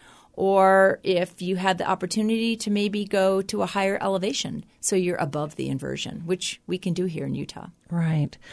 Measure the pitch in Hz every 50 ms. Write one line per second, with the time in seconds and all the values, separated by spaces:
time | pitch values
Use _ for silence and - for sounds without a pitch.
0 | - - - - - _ - - 196 190 196 190 190 190 190 190 190 190 - -
1 | - 196 185 170 180 180 - - 180 180 190 180 185 190 185 175 - - 185 185
2 | 185 180 - 220 214 214 226 226 226 233 233 226 - 214 208 202 202 208 196 208
3 | 208 196 - 196 190 190 190 190 190 196 - 208 190 175 - 202 196 196 196 -
4 | - 196 190 185 180 214 277 - - - - - - _ _ _ - - 202 185
5 | 180 175 175 - - 139 139 151 147 156 - - 135 135 135 131 - 135 135 139
6 | - - - - 165 170 185 180 - - - - _ - 175 185 - 185 165 185
7 | 180 185 160 160 139 135 139 143 143 - - - - - - _ _ - 170 170
8 | 165 160 160 151 143 - - - - -